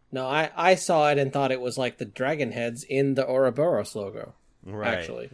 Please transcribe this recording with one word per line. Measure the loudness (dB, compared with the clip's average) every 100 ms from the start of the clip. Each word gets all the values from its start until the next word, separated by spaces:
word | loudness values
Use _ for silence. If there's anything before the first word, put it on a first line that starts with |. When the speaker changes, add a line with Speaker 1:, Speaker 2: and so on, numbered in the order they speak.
| _
Speaker 1:
No, | -6 -2
I, | 0 0 2
I | 4 4
saw | 4 4 4
it | 4
and | 0
thought | 0 0
it | 0
was, | -4 -2
like, | -4 -4
the | -10
dragon | -4 -2 0 -2
heads | -2 -4 -6
in | -2 0 2 2
the | 0
Ouroboros | 2 2 2 2 2 -2 -6
logo. | -8 -8 -14 -16 _ _ -12
Speaker 2:
Right. | -6 -2 -2
Speaker 1:
Actually, | -4 -10 -12